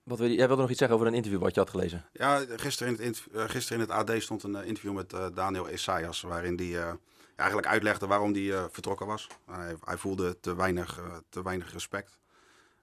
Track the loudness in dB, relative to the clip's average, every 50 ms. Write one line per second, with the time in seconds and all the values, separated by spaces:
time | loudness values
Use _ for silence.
0 | -8 -6 -2 2 2 4 6 6 6 6 6 6 4 2 4 4 4 6 6 6
1 | 6 4 2 2 0 0 0 2 2 4 4 4 2 2 2 -2 -2 -2 -2 -6
2 | -10 _ -6 0 2 2 2 2 0 -2 -6 -4 -4 -4 -2 -2 -2 -2 -2 -2
3 | -2 -4 -4 -6 -8 -8 -4 -4 -2 -2 -2 -4 -4 -2 -2 -2 0 0 2 2
4 | 2 2 0 0 0 -2 -6 -6 -4 -6 -6 -6 -4 -6 -6 -4 -4 -4 -4 -4
5 | -6 -6 -6 -4 -4 -4 -2 -2 -2 0 0 -2 -4 -6 -6 -4 -2 0 0 0
6 | 0 -2 -6 -6 -6 -4 -4 -2 -2 -2 -2 -2 -2 -2 -2 -2 -4 -4 -6 -10
7 | _ _ _ -20 -20 -12 _ 0 0 2 2 2 2 4 4 4 4 4 2 2
8 | 2 2 2 4 4 2 2 2 0 0 0 -2 -2 -4 -8 -6 -4 -4 -4 -4
9 | -4 -6 -6 -6 -8 -12 -18 -20 _ -14 -12 -10 -8 -8 -10 -8 -6 -6 -6 -4
10 | -2 -2 0 0 0 0 -2 -2 -4 -4 0 2 2 2 2 0 -2 -6 -8 -10
11 | -10 -12 -12 -14 -14 _ -8 -6 -4 -4 -4 -4 -6 -8 -10 -10 -10 -8 -8 -8
12 | -8 -10 _ _ _ _ _ _ _ _ _ _ _ _ _ _